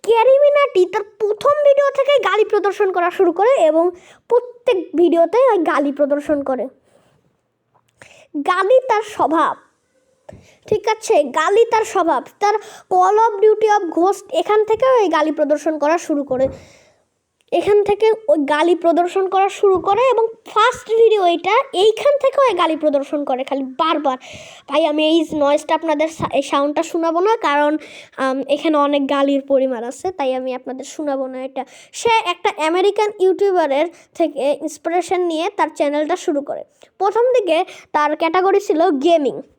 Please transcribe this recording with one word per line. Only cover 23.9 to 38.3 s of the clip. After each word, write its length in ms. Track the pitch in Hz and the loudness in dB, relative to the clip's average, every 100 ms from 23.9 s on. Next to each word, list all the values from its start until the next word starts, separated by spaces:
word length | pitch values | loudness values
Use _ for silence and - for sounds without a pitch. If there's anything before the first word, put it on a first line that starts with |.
| 330 294 254 - - - - - | 0 -2 -6 -12 -20 -20 -20 -4
ভাই, 120 | 277 320 | -2 0
আমি 120 | 302 311 | 0 2
এই 60 | 330 311 311 | 2 0 0
নয়েজটা 320 | 285 302 302 320 | 0 0 0 -2
আপনাদের 300 | 330 294 320 320 | -2 -2 -4 -4
সা-, 140 | - 269 | -4 -4
এই 40 | 269 | -2
সাউন্ডটা 320 | 285 285 302 330 | -2 -2 -4 -4
শোনাবো 280 | 339 330 330 392 | -2 -2 0 0
না, 60 | 453 339 | 0 0
কারণ, 260 | 285 294 302 - - - - | 0 0 -2 -8 -20 -20 -6
আম, 140 | 262 262 269 | -4 -4 -4
এখানে 200 | 294 320 302 285 | -2 0 0 0
অনেক 160 | 285 277 | 0 -2
গালির 260 | 285 277 277 277 | 0 0 -2 0
পরিমাণ 300 | 277 262 240 233 | 0 0 -4 -10
আছে, 160 | 262 381 370 | -8 -10 -4
তাই 140 | 269 254 | -4 -4
আমি 120 | 262 247 | -6 -10
আপনাদের 260 | 254 262 285 | -10 -14 -12
শোনাবো 300 | - 294 269 262 | -8 -6 -6 -6
না 60 | 262 269 | -10 -10
এটা। 160 | 269 262 - - - | -10 -12 -18 -20 -6
সে 140 | 466 453 349 | -2 -2 -2
একটা 160 | 349 415 - 311 | -4 -6 -2 -2
আমেরিকান 400 | 349 403 403 415 427 | 0 0 0 -4 0
ইউটিউবারের 640 | 381 370 403 370 302 277 339 - _ - | 0 2 0 2 0 0 -2 -6 _ -4
থেকে 260 | 320 294 269 - | -4 -2 -2 -2
ইন্সপিরেশন 560 | 311 - 339 349 339 359 349 | -6 -8 -4 -2 -2 -2 -2
নিয়ে 140 | 311 359 415 | -2 -4 -4
তার 120 | 311 311 | -4 -2
চ্যানেলটা 380 | 294 294 302 359 | -2 -2 -2 -4
শুরু 160 | - 294 285 | -2 -4 -6
করে। 120 | - - _ _ _ | -12 -14 _ _ _
প্রথম 240 | 392 440 494 | -2 0 2
দিকে 220 | 494 381 320 370 - - | 2 2 -2 -2 -10 -4
তার 140 | 302 294 302 | -2 0 0
ক্যাটাগরি 380 | 330 | 0